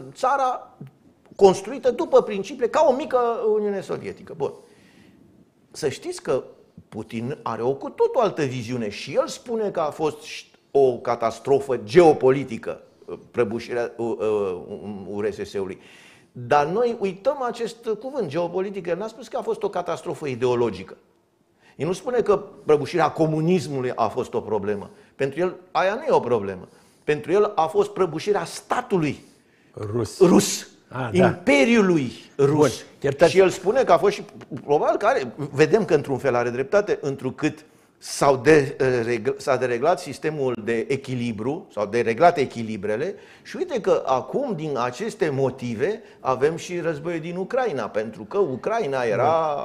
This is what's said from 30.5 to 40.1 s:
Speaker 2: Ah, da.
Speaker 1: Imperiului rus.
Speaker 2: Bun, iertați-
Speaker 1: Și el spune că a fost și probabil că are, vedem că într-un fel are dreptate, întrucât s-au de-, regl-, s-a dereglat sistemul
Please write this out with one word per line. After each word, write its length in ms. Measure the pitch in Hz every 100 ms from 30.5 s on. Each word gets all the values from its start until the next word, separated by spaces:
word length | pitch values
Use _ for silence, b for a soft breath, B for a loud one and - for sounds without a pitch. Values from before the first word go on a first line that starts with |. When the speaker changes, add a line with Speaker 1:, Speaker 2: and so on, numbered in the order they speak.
| - - - _
Speaker 2:
Ah, 200 | 127 127
da. 140 | 180 180
Speaker 1:
Imperiului 840 | - - 285 247 233 190 165 123 - - -
rus. 180 | 139 147
Speaker 2:
Bun, 120 | 143 - - -
iertați- 320 | 135 135 165
Speaker 1:
Și 60 | 175
el 100 | 185
spune 360 | - 185 254
că 80 | 208
a 60 | 165
fost 160 | 196
și 80 | 202 - 117 - 123
probabil 320 | - 147 254 349
că 80 | 208
are, 260 | 277 127 - 139
vedem 320 | 139 151 220
că 100 | 180
într-un 240 | 151 143 165
fel 160 | 135
are 160 | 120 120
dreptate, 480 | 120 135 202 202 151
întrucât 640 | 151 135 127 - 151 147 - b b _
s-au 360 | - - 147 131
de-, 400 | 135 156 135 - 131 123
regl-, 260 | 113 120 117 139
s-a 200 | - 127
dereglat 440 | 123 120 143 180
sistemul 560 | 151